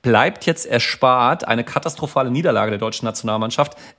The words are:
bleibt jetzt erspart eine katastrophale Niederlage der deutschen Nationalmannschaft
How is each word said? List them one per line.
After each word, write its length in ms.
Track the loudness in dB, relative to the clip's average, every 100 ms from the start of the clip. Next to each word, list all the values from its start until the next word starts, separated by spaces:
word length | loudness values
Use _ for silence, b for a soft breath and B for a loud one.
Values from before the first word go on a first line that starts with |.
bleibt 440 | 4 4 4 0 -4
jetzt 200 | -2 -2
erspart 800 | -2 -2 2 2 4 2 0 -2
eine 200 | -2 -2
katastrophale 640 | -6 -6 -8 -4 -2 0
Niederlage 400 | 0 2 2 0
der 80 | -2
deutschen 260 | -4 -4 -6
Nationalmannschaft 680 | -6 -4 -2 -2 0 -2 -2 B